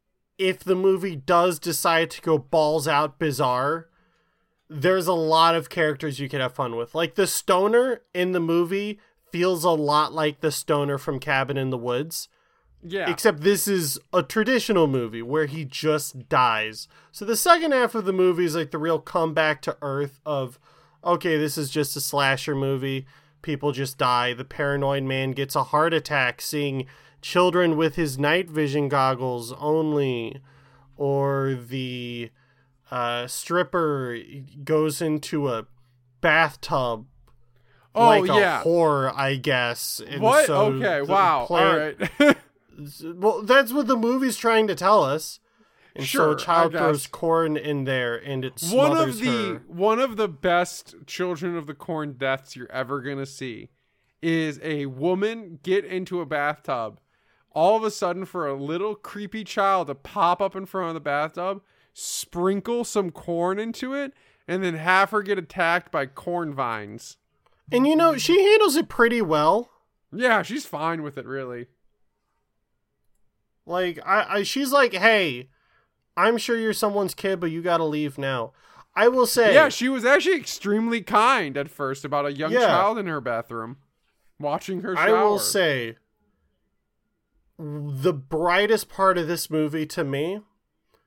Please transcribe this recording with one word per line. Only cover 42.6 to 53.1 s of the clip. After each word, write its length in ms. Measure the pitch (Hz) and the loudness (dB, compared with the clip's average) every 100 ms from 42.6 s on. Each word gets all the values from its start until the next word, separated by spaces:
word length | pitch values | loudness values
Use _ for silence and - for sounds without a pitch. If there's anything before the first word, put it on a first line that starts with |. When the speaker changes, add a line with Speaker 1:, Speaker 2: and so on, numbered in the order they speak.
| _ - 147 - | _ -18 -18 -14
Speaker 1:
Well, 380 | 160 175 208 196 | -14 0 0 2
that's 320 | 214 262 233 | 4 4 4
what 140 | 277 233 | 0 0
the 100 | 247 | 0
movie's 400 | 233 262 262 214 | 0 0 -2 -2
trying 300 | 233 220 214 | 2 2 2
to 80 | 170 | 0
tell 280 | 185 214 | 4 4
us. 380 | 135 151 - - _ _ _ _ _ - | 4 0 -6 -14 _ _ _ _ _ -10
And 80 | 135 | -4
Speaker 2:
Sure, 220 | 175 156 | 0 2
Speaker 1:
so 40 | |
a 60 | 151 - | 0 2
child 280 | 170 165 160 | 2 2 2
Speaker 2:
I 40 | |
Speaker 1:
throws 220 | 156 143 - | 0 0 -4
Speaker 2:
guess. 40 | |
Speaker 1:
corn 460 | - 165 165 160 151 | -4 0 2 2 -2
in 260 | 147 143 | -4 -4
there 320 | 135 131 123 117 | -2 -2 -2 -4
and 300 | 139 135 127 | -6 -6 -6
it 160 | - 165 | -8 -2
Speaker 2:
One 200 | 247 294 | 2 4
of 60 | 330 | 2
Speaker 1:
smothers 220 | 302 226 | 0 -2
Speaker 2:
the, 80 | 247 233 202 160 | -2 -2 -4 -8
Speaker 1:
her. 60 | - | -12
Speaker 2:
one 320 | 170 202 226 | -2 0 2
of 160 | 262 214 | 0 -2
the 140 | 208 | -4
best 680 | 143 185 175 175 - - - - | -2 0 2 0 -6 -18 -20 -14
Children 520 | - 180 160 175 170 | -6 -6 -6 -6 -8
of 100 | 147 | -10
the 60 | |
Corn 400 | 147 - 160 147 | -12 -8 -6 -8
deaths 420 | 127 135 135 - 131 | -4 -4 -4 -6 -18
you're 160 | 120 | -10
ever 300 | 131 127 139 | -8 -6 -6
gonna 240 | 127 | -6